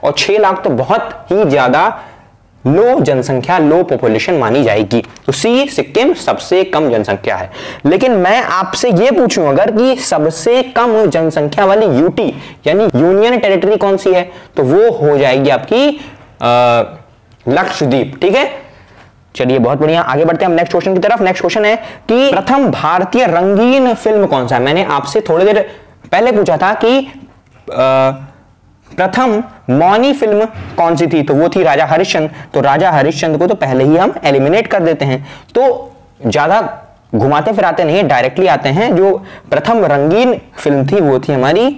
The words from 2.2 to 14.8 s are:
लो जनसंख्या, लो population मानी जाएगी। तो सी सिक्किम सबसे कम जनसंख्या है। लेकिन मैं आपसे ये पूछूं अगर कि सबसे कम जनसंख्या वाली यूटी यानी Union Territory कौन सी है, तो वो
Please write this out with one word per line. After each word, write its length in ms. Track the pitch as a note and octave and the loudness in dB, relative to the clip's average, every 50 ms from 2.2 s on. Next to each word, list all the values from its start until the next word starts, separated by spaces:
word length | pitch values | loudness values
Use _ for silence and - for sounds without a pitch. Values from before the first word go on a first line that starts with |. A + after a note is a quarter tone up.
| - - _ _ _ _ _ _ _ | -20 -20 _ _ _ _ _ _ _
लो 340 | B2+ C#3+ F3 A3 A#3+ B3+ C4 | 0 2 2 4 4 2 2
जनसंख्या, 580 | D3+ C3+ C#3+ C3 B2 C3+ C#3 B2+ C3 - F3 F3+ | 2 0 0 0 0 -2 -4 -4 -2 -2 0 2
लो 240 | D#3 D3 D#3 F3 F3+ | 2 2 2 2 2
population 520 | F3 C#3 B2 - A#2 A2 A2 - - F#3 | 0 -2 -2 0 0 0 0 0 -2 -2
मानी 300 | D#3 B2+ A2 A2+ C#3 C#3+ | 0 0 0 0 2 2
जाएगी। 400 | A2+ G#2 G#2 G#2+ G2+ A#2+ A#2 - - - - - | 2 2 0 0 0 -2 -4 -4 -4 -14 -12 -6
तो 60 | - - | -6 -6
सी 360 | - - A3 A#3+ B3+ C#4 C#4 | -2 0 0 0 0 0 -2
सिक्किम 460 | - - - - C#3 G4 A#3+ D4 F4+ | -4 -6 -6 -2 -2 0 0 0 0
सबसे 500 | - - - A#2 G2+ - - F3+ F#3 F#3+ | -2 -2 -4 -4 -4 -4 -2 0 0 0
कम 260 | F#3 - D3+ D#3 C#3+ | 0 0 -2 0 0
जनसंख्या 460 | A#2 A2 G#2+ G#2 G2+ F#2+ - - G#2 | 0 0 0 -2 -4 -4 -4 -4 -4
है। 140 | F#2 F#2 F#2+ - - - - - - - | -4 -6 -10 -14 -16 -16 -16 -16 -4 0
लेकिन 260 | C#3 E3+ F#3+ A3+ C4 A#3+ | 0 2 2 2 2 2
मैं 300 | G3+ F3+ F3+ G#3 B3 A#3 | 2 2 2 2 0 0
आपसे 480 | - D#3+ F#3 F#3+ - - - - B3 | -2 -2 -4 -4 -4 -6 -4 -2 0
ये 200 | G#3 E3+ G#3+ C4 | 2 2 2 2
पूछूं 380 | B3+ F4 B3+ A3+ - G#3 E3+ C#3+ | 2 2 0 0 0 0 0 0
अगर 220 | C#3 C#3 - G3 | 2 2 0 0
कि 260 | G#3+ G#3+ A#3+ C4 C4 | 2 2 2 2 0
सबसे 680 | B3 - - - D#3 D3+ D#3 D#3+ - - A#3 A#3+ B3+ B3+ | -2 -2 -4 -2 0 0 -2 -2 -2 -2 0 0 0 0
कम 440 | B3+ - A#3+ A#3 B3 A3 G#3+ A3 | -2 -2 -2 0 2 2 2 0
जनसंख्या 580 | F3+ C#3 E3+ D#3+ D#3+ D3+ - D3 D3 - - G3+ | 0 0 0 -2 0 -2 -2 -4 -2 -2 0 0
वाली 220 | F#3+ G3 G#3+ A3 | 2 2 2 2
यूटी 480 | G3+ C#3+ A#2+ D3+ F3+ - - A3 D3 - - - - - - _ | 2 2 2 2 0 0 0 -4 -4 -4 -8 -14 -20 -20 -6 _
यानी 180 | D3 D#3 G3 A3 | -2 0 2 0
Union 540 | G3+ - A#3 D#3+ F3 F#3 G3 G#3 A#3 B3 A#3+ | 0 2 2 2 4 4 4 2 2 2 2
Territory 380 | - G#3 G3 F3+ F#3 F#3+ A3 | 0 0 0 0 2 0 0
कौन 200 | G#3 G3+ G3 G3 | 0 0 0 0
सी 180 | F#3 F#3+ G3 F#3 | 0 0 2 0
है, 160 | F3+ F3 F3+ - - - - _ | 0 0 -4 -10 -20 -20 -12 _
तो 60 | - D3 | -2 0
वो 280 | B2+ C#3+ F#3 | 2 4 4